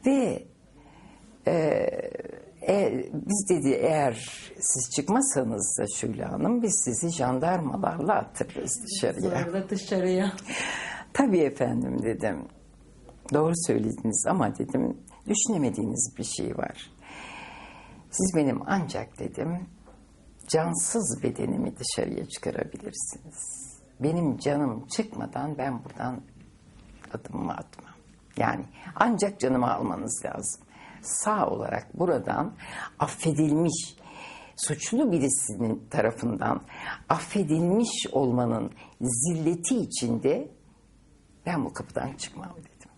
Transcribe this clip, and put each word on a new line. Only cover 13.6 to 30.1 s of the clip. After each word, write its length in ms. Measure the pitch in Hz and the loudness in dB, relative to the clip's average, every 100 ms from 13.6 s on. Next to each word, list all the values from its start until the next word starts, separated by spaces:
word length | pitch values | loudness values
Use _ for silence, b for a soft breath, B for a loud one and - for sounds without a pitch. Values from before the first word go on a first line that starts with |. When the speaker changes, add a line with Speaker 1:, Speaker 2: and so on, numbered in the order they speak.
| 170 113 110 113 113 104 - | 2 2 2 0 -2 0 2
Speaker 1:
ama," 300 | 190 110 - | 2 2 0
dedim, 380 | - - 120 - - B - | -2 0 0 -2 -12 B -2
"düşünemediğiniz 880 | 208 - 196 131 98 - - - - | 0 2 2 2 0 -2 -2 -4 -4
bir 60 | |
şey 340 | 110 - - - | -6 -4 -4 -4
var. 320 | - - - - B B B B B B B B B B - | -6 -6 -18 -20 B B B B B B B B B B -10
Siz 220 | - 190 175 | -2 2 4
benim 240 | 143 117 - | 2 2 0
ancak," 520 | 190 160 95 113 - | 0 0 -4 -8 -8
dedim, 480 | - - 160 175 180 - - - - - - - - | -8 -4 -4 -4 -6 -16 -20 -20 -20 -20 -20 -20 4
"cansız 720 | 160 165 170 - 233 208 226 | 6 6 2 2 2 0 0
bedenimi 500 | - - - - - - | 0 0 0 0 -2 -2
dışarıya 500 | - - - - - | -4 0 0 -2 -6
çıkarabilirsiniz. 1400 | - - - - - - - - - 160 - - - - - - - | -6 -4 -2 -4 -6 -10 -8 -10 -10 -16 -14 -12 -12 -14 -18 -20 -2
Benim 360 | 135 170 165 - | 0 2 2 2
canım 500 | - 147 143 113 139 | 0 2 0 -2 -6
çıkmadan 720 | - 214 - 110 - 143 139 | -4 -4 -4 -6 -4 -4 -4
ben 260 | 131 123 | -4 -4
buradan 360 | 135 - 127 123 - - - - - - - - - | -8 -6 -6 -6 -12 -20 -20 -20 -20 -20 -20 -20 -12
adımımı 380 | - - - 85 | -12 -8 -6 -6
atmam. 420 | - - - - - - - - - | -6 -10 -18 -20 -20 -20 -20 -14 0
Yani 280 | 113 - - B B - | 0 0 -6 B B 2
ancak 440 | 226 208 202 202 | 4 4 2 2
canımı 340 | 131 127 123 | 2 4 4
almanız 480 | - 120 - 113 | 2 0 -4 -6